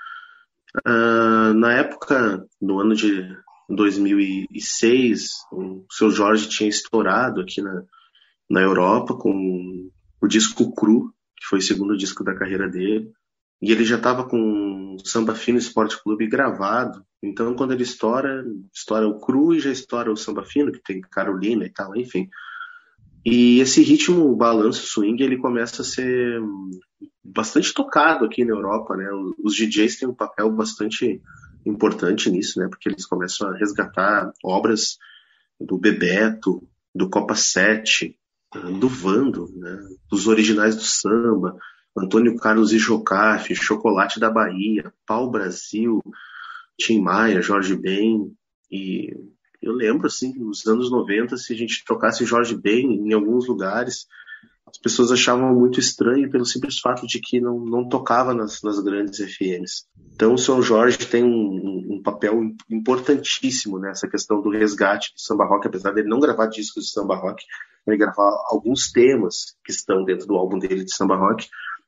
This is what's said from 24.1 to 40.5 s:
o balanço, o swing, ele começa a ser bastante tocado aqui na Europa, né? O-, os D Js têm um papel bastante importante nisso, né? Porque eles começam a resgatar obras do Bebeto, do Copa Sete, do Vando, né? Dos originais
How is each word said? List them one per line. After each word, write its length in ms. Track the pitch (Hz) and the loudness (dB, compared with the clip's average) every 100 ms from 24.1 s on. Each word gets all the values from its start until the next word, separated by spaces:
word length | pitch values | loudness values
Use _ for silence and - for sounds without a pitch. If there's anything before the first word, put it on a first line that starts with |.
| 175 151 | 4 4
o 60 | 110 | 4
balanço, 480 | 117 110 110 - | 4 4 2 0
o 20 | - | -6
swing, 340 | - 101 117 | -2 0 2
ele 160 | 135 127 | 0 0
começa 440 | 127 120 117 - | -2 -2 -4 -6
a 20 | |
ser 560 | 123 - 127 127 123 117 110 98 95 92 - _ - _ | -8 -4 -2 0 0 -4 -6 -8 -12 -14 -18 _ -20 _
bastante 500 | - 120 110 - - | -12 -6 -2 0 0
tocado 500 | - 277 156 156 151 | -2 0 4 4 4
aqui 200 | 110 - | 0 0
na 80 | 117 | 0
Europa, 420 | 107 98 110 107 | 0 -2 -4 -4
né? 160 | 95 98 | -6 -6
O-, 240 | 98 92 - | -6 -8 -6
os 140 | 107 101 | -4 0
D 100 | 110 | 0
Js 300 | 107 110 - | 2 0 0
têm 120 | 131 | -6
um 60 | |
papel 380 | 123 104 - 110 | -4 -6 -2 -2
bastante 680 | 110 110 - 107 - 113 - - - - - | 0 -4 -4 -6 -2 -4 -4 -10 -20 -20 -12
importante 640 | - 104 110 - 87 - - | -8 0 0 0 0 0 0
nisso, 300 | 90 - - | 0 -2 -4
né? 80 | 92 | -6
Porque 200 | - 110 | -6 -6
eles 160 | 101 | -6
começam 440 | 95 90 90 - 101 | -6 -6 -4 -6 -6
a 80 | 92 | -4
resgatar 760 | 104 101 101 - 95 104 95 - | -4 -4 -4 -2 0 0 -2 -6
obras 540 | 92 95 107 107 - - - - _ _ _ - | -4 0 2 0 -2 -8 -16 -20 _ _ _ -14
do 180 | 85 92 | -6 0
Bebeto, 840 | 104 - 90 95 113 110 - 90 - _ _ | 2 2 2 2 0 0 -2 -4 -6 _ _
do 160 | - 190 | -4 -2
Copa 240 | 139 101 | -2 -2
Sete, 840 | 107 - - 98 110 110 - - - _ _ - - 90 95 | -2 0 2 2 2 0 -2 -2 -12 _ _ -18 -12 -8 0
do 100 | 127 | 0
Vando, 600 | 127 92 104 135 92 87 90 | 0 0 2 2 -2 -8 -12
né? 200 | 90 95 101 - - | -14 -14 -16 -20 -4
Dos 200 | 101 104 | 0 4
originais 480 | 110 107 | 4 4